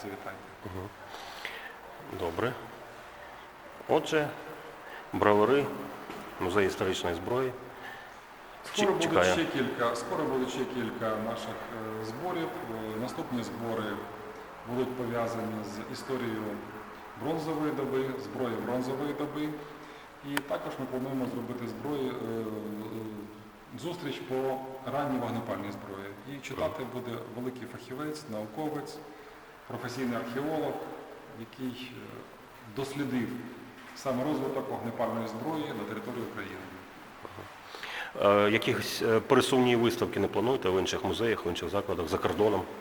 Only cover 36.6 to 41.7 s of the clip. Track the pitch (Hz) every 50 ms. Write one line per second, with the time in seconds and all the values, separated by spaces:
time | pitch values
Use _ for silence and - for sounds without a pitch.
36.6 | 92 90 92 - - - - - - - - - - - - 95 95 - - -
37.6 | - - - - - - - - - - - - - 101 101 101 104 104 110 113
38.6 | - 139 117 110 - - - - - 117 113 110 107 - 135 127 - - 135 127
39.6 | 123 123 123 117 117 113 113 - 104 90 - 101 98 92 - 101 104 123 135 131
40.6 | - 95 92 95 87 87 - - - 95 85 87 117 117 101 - - 87 85 -
41.6 | 90 80